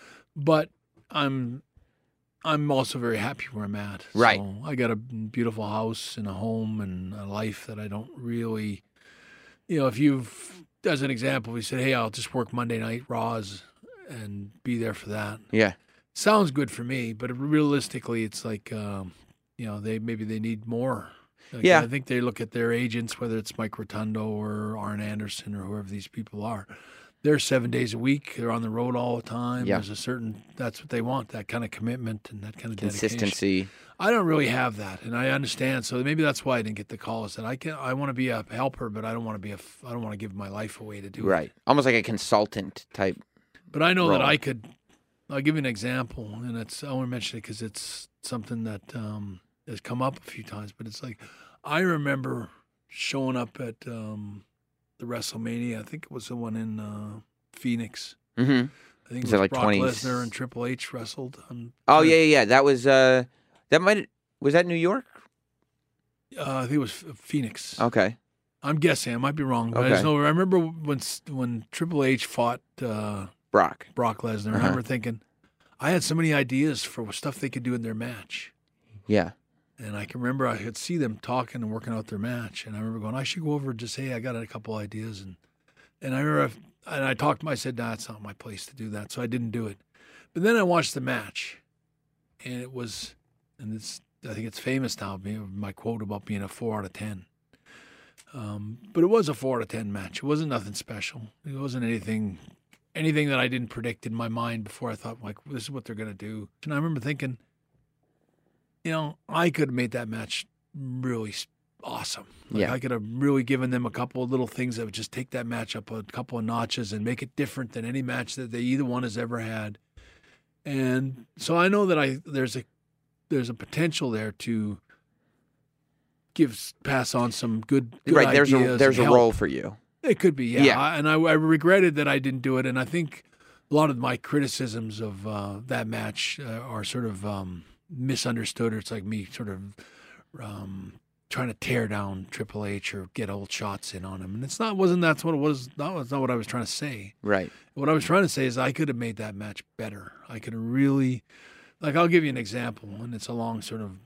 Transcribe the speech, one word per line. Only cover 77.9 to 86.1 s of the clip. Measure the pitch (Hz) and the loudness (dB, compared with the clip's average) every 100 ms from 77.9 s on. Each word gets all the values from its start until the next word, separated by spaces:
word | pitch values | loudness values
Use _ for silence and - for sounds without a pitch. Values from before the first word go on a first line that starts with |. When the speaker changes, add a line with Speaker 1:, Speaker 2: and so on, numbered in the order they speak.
| 110 | -6
Speaker 1:
match. | 120 113 - - - _ _ _ _ 104 - | -6 -8 -10 -12 -12 _ _ _ _ -18 2
Speaker 2:
Yeah. | 104 85 - _ _ _ _ | 2 2 -4 _ _ _ _
Speaker 1:
And | 107 104 | -12 -10
I | 104 | -10
can | 127 | -6
remember | 123 135 131 | -4 0 0
I | 110 | -2
could | 110 107 | -6 -10
see | - 175 | -4 -2
them | 127 107 | -2 -4
talking | - 127 120 123 | -4 -4 -4 -6
and | 110 | -6
working | 110 120 | -6 -6
out | 113 107 | -6 -6
their | 104 | -6
match. | 117 123 110 - 110 | -4 -4 -6 -10 -10
And | 107 | -8
I | |
remember | 113 113 | -6 -6
going, | 107 127 | -6 -4
"I | |
should | 135 180 | -6 -4
go | 156 | -2
over | 147 135 | -2 -4
and | 113 | -6
just | 117 | -8
say, | - 131 | -8 -6
I | 120 | -6
got | 123 117 | -6 -6
a | 113 | -8
couple | 113 107 107 | -12 -8 -8
ideas." | 101 107 113 101 | -6 -8 -8 -10
And, | 98 90 _ _ _ _ _ _ | -14 -18 _ _ _ _ _ _
and | 135 | -4